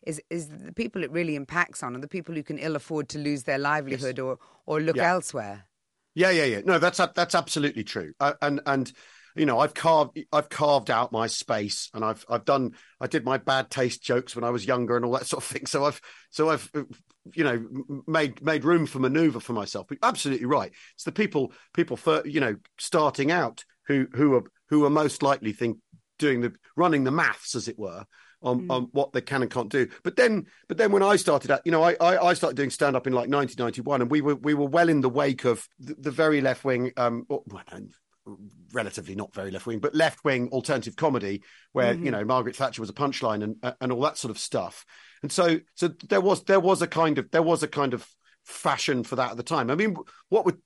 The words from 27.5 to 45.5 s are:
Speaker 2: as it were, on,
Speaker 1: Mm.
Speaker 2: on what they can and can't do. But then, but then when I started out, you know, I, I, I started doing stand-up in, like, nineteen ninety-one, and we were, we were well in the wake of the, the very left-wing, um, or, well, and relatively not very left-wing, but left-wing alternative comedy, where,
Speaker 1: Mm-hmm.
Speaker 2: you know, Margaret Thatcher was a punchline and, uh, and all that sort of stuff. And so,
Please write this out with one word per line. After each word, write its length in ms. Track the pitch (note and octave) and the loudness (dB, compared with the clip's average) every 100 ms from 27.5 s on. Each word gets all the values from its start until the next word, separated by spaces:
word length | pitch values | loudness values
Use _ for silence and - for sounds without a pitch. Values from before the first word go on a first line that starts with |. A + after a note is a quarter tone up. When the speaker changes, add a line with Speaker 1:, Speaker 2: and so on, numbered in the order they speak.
| A#2+ | -8
Speaker 2:
as 100 | A#2 | -8
it 100 | G#2+ | -8
were, 280 | F#2+ F2+ G#2 _ _ _ | -10 -12 -16 _ _ _
on, 260 | B2+ B2 B2 | -2 -2 -2
Speaker 1:
Mm. 40 | |
Speaker 2:
on 120 | B2+ B2 | -4 -2
what 220 | C#3 C#3 | -2 -2
they 80 | B2 | -4
can 180 | - C3+ | -2 -2
and 100 | A#2+ | -2
can't 200 | B2+ G#2+ | -2 -2
do. 180 | C#3 A#2+ - | 0 -2 -4
But 140 | - - | -2 2
then, 300 | B3 G3+ - _ - | 4 2 -4 _ -6
but 80 | E3+ | 0
then 160 | G#3 | 4
when 100 | G3+ | 4
I 140 | G3 G3+ | 6 4
started 340 | - C#3+ C3+ | 4 2 2
out, 120 | C3+ | 0
you 80 | E3 | 2
know, 100 | D#3+ | 4
I, 140 | E3+ - | 4 6
I, 280 | E3+ F#3 F3 | 4 6 4
I 60 | |
started 220 | F3+ D3+ B2+ | 4 0 0
doing 120 | C3+ | -4
stand-up 380 | - C#3+ B2+ C3+ | 0 2 2 0
in, 80 | |
like, 160 | B2 A#2+ | 0 2
nineteen 260 | C#3+ B2+ - | 0 0 -2
ninety-one, 440 | A#2+ B2+ C3 C3+ | -4 -4 -2 0
and 80 | A#2+ | 2
we 100 | D3+ | 2
were, 140 | C#3+ | 2
we 180 | C#3+ D3 | 0 0
were 140 | D3 C#3 | 0 2
well 240 | E3 E3 | 4 6
in 100 | D3 | 4
the 80 | C3 | 2
wake 380 | C3 C#3 C3 B2 | 2 0 2 0
of 200 | A2 - _ | 0 -4 _
the, 140 | B2+ | -16
the 160 | C#3+ C#3+ | -10 -6
very 320 | C3+ D#3 D3 | 2 4 4
left-wing, 500 | C3 B2+ C3+ A#2+ B2 C3 | 2 0 0 0 -2 0
um, 260 | A#2+ A#2 B2 | 0 0 -4
or, 120 | C#3+ - | -6 -8
well, 160 | G2 - | -16 -16
and 220 | F#2 G2+ _ _ _ G2+ F#2+ G#2 - F#2 | -16 -18 _ _ _ -20 -20 -20 -20 _
relatively 400 | A#2 G2+ - F2+ | -6 -4 -8 -10
not 200 | G2 G2 | -10 -10
very 160 | G2+ G2 | -10 -10
left-wing, 280 | F#2 A#2+ A2 | -8 -8 -4
but 160 | D3 | -2
left-wing 560 | D#3 D#3+ - D3 B2+ B2 | 2 0 0 -2 -2 -2
alternative 440 | C3 D#3 C3 A2 | -4 -2 -4 -4
comedy, 480 | - D#3+ B2 G2 G2+ - - _ | -2 0 0 -2 -8 -12 -20 _
where, 220 | C3+ A#2+ | 0 2
Speaker 1:
Mm-hmm. 100 | E3+ | 0
Speaker 2:
you 60 | D3 | -2
know, 140 | G#2 | -2
Margaret 300 | A2 B2+ A#2+ | 0 0 -2
Thatcher 280 | B2+ C3 A2+ | -4 -4 -4
was 80 | G#2+ | -10
a 40 | |
punchline 480 | - C#3+ C3+ A#2+ G#2 | -2 -2 0 -2 -2
and, 140 | G#2 A2 | -4 -6
uh, 100 | B2 - | -8 -4
and 100 | B2+ | -4
all 120 | A#2+ | 0
that 160 | D3 - | -2 -2
sort 120 | A#2+ | -8
of 80 | G#2 | -8
stuff. 460 | - A#2+ F2 - - - - _ | -6 -4 -6 -12 -20 -20 -20 _
And 100 | C#3+ | -4
so, 280 | - E3+ | 0 2